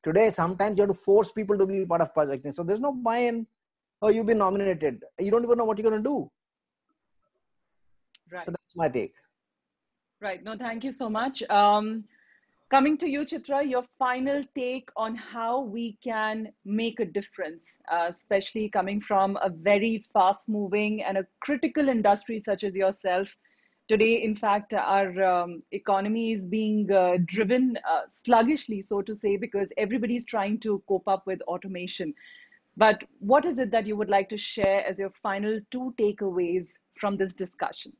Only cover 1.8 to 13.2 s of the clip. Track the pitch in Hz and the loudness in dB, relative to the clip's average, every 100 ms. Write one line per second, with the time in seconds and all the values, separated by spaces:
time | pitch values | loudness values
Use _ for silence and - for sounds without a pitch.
1.8 | 185 170 160 - 147 135 143 143 170 208 | 0 0 2 2 0 -2 -8 -8 -4 -2
2.8 | 285 254 233 233 240 233 220 _ _ _ | -2 -2 -2 0 0 -2 -8 _ _ _
3.8 | _ _ 214 220 220 226 190 196 196 165 | _ _ 2 4 4 2 2 2 0 0
4.8 | 151 117 - - 196 233 240 240 220 214 | -2 -4 -16 -6 0 2 4 2 2 2
5.8 | 220 214 240 277 - _ _ _ _ _ | 0 0 -2 -2 -4 _ _ _ _ _
6.8 | _ _ _ _ _ _ _ _ _ _ | _ _ _ _ _ _ _ _ _ _
7.8 | _ _ _ - _ 180 170 170 _ 170 | _ _ _ -20 _ -14 -12 -12 _ -4
8.8 | 156 127 92 _ _ _ _ _ _ _ | -2 -2 -6 _ _ _ _ _ _ _
9.8 | _ _ _ _ 208 185 190 220 240 226 | _ _ _ _ -10 -8 -10 -10 -8 -6
10.8 | 262 254 233 214 262 262 - 208 208 208 | -8 -6 -4 -2 -4 -6 2 6 8 6
11.8 | 214 220 208 _ _ _ _ _ _ 269 | 2 -6 -10 _ _ _ _ _ _ 4
12.8 | 277 302 330 285 | 6 2 0 -2